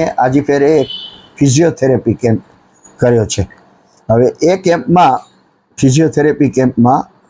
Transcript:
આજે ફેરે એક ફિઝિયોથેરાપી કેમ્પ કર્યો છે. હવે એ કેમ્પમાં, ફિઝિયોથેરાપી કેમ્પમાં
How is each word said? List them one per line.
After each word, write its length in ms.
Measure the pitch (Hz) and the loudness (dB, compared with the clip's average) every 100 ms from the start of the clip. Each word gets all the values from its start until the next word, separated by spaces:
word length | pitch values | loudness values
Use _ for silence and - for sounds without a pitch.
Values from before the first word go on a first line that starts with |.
| 160 - | -2 -2
આજે 160 | 127 135 | 0 0
ફેરે 260 | 143 143 139 156 | 0 0 2 2
એક 100 | 127 - - - - - | 0 -8 -18 -20 -14 -2
ફિઝિયોથેરાપી 760 | 139 127 165 - 135 123 - | 0 2 0 0 -2 -2 -2
કેમ્પ 260 | 101 120 110 - _ _ _ _ - | -2 -2 -2 -6 _ _ _ _ -4
કર્યો 260 | 123 120 104 | 0 0 -2
છે. 160 | - 90 - _ _ _ _ - | -4 -8 -10 _ _ _ _ -2
હવે 200 | 113 123 - | 0 0 0
એ 140 | 156 185 | -2 0
કેમ્પમાં, 640 | 180 170 - 175 156 127 - _ _ _ _ - | -2 -2 0 2 2 0 -6 _ _ _ _ -2
ફિઝિયોથેરાપી 720 | 135 131 160 - 147 143 139 | 0 2 0 0 0 0 -2
કેમ્પમાં 580 | - 127 123 120 117 - _ _ | 0 -2 2 0 0 -4 _ _